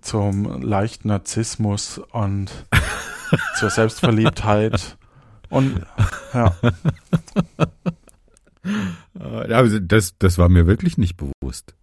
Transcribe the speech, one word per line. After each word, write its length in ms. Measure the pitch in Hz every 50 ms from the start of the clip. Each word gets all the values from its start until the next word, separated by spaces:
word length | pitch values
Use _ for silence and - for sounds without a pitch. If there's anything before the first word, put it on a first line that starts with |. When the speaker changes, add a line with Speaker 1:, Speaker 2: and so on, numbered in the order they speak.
Speaker 1:
zum 600 | _ - - 110 101 104 98 98 104 - - 64
leichten 460 | - 120 104 98 101 113 - - - 107
Narzissmus 880 | 107 98 - - - 113 117 - - - 113 104 101 101 - - - - - -
und 400 | - 120 104 98 98 98 98 98 - - - -
Speaker 2:
<laughs> 840 | - - - - - - - - - - - - - - - - -
Speaker 1:
zur 140 | - - 104
Selbstverliebtheit. 1300 | - - 110 110 - - - 131 113 107 110 - - - - 110 104 104 107 110 110 104 - - - _ _ _ _ - _ - - - _ -
Und, 360 | - 135 135 135 127 90 90 - - - 117 - - - - - -
ja. 220 | 123 117 107 87 - - 120 - - - 170 - - _ _ - 165 - - - 208 180 - _ - 165 - - _ _ 185 165 _ _ _ _ _ _ _ _ _ _ _ _ _ _ 185 202 208 202 190 170 - - _ _ 180
Speaker 2:
Äh, 300 | 156 135 113 110 - -
ja, 80 | 110 117
also 220 | 131 117 104 107
das, 380 | 95 85 101 110 104 - - _
das 180 | - 92 87 87
war 120 | 87 87
mir 180 | 90 87 85 82
wirklich 300 | 101 - - 180 - -
nicht 200 | 113 87 - -
bewusst. 580 | 76 69 67 _ - 67 - - - - - _